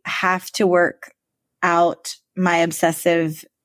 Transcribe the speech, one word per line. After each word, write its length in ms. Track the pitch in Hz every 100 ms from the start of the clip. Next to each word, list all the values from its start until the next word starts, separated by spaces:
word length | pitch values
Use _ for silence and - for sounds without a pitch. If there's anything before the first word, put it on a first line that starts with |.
| -
have 440 | - 185 185 -
to 120 | - 196
work 480 | 175 175 - - _ _ _ _ _
out 540 | 180 170 175 - - - _ -
my 220 | 185 170
obsessive 880 | 165 156 165 160 175 170 160 156 - _